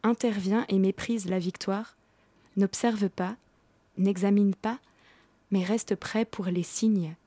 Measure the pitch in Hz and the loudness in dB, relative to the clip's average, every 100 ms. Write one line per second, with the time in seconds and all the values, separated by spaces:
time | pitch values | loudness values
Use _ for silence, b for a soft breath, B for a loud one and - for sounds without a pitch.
0 | 220 233 240 202 190 214 - 196 190 196 | 2 2 0 0 0 0 2 2 2 0
1 | - 233 185 185 180 - - 196 226 _ | -4 -4 -2 -2 -2 -4 -6 -4 -6 _
2 | b b b b b - 196 - 240 214 | b b b b b 0 0 2 0 0
3 | 196 - 185 240 _ _ _ _ _ - | -2 -2 -8 -8 _ _ _ _ _ 0
4 | 196 180 196 202 202 190 214 247 b b | 0 2 2 4 4 0 -4 -6 b b
5 | b b b b _ 196 180 220 - 190 | b b b b _ -2 0 -2 -2 -4
6 | - 214 226 - 185 175 175 - 220 202 | -2 -2 -2 -4 -2 -2 -2 0 2 2
7 | 160 165 | -2 -8